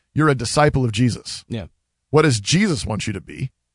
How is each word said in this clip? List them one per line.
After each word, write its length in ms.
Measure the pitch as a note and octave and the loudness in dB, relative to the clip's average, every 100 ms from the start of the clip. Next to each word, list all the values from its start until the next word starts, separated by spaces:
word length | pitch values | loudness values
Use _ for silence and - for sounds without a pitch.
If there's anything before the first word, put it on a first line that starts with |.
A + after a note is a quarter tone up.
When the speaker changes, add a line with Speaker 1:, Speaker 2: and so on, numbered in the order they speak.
| _ | _
Speaker 1:
you're 160 | C3+ D#3 | 0 2
a 60 | C3 | 2
disciple 480 | A#2 D3+ D3+ C#3 | 0 2 2 2
of 80 | B2 | -2
Jesus. 540 | G#2 B2 - - - - | 2 0 0 -8 -16 -10
Speaker 2:
Yeah. 200 | A2+ F#2+ _ _ _ - | -10 -10 _ _ _ 0
Speaker 1:
What 140 | D3 | 2
does 160 | D#3 A2+ | 4 2
Jesus 440 | G2 E3+ G#3+ C3 G#2 | 0 0 2 0 -4
want 220 | G#2 - | -6 -6
you 60 | |
to 80 | F#2+ | -8
be? 300 | - D2 C3 _ _ | -10 -10 -10 _ _